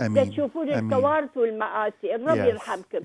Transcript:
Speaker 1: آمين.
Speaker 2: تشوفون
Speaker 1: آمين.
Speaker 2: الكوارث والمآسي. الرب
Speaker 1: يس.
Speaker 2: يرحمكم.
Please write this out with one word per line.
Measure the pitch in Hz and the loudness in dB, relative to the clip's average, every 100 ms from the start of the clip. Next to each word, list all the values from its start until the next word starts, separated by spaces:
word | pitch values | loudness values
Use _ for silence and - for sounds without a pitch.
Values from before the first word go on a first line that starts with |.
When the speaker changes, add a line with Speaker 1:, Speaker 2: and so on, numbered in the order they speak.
Speaker 1:
آمين. | 120 107 101 | 2 2 2
Speaker 2:
تشوفون | 104 285 330 302 | 0 -2 -2 -2
Speaker 1:
آمين. | 277 110 | 0 2
Speaker 2:
الكوارث | 254 277 311 294 269 | 2 2 2 -2 0
والمآسي. | 233 214 214 208 214 208 208 | 0 0 -4 -2 -2 -4 -4
الرب | 226 262 320 | -4 0 2
Speaker 1:
يس. | 208 | 2
Speaker 2:
يرحمكم. | 214 - 190 - - | 0 -4 -10 -6 -8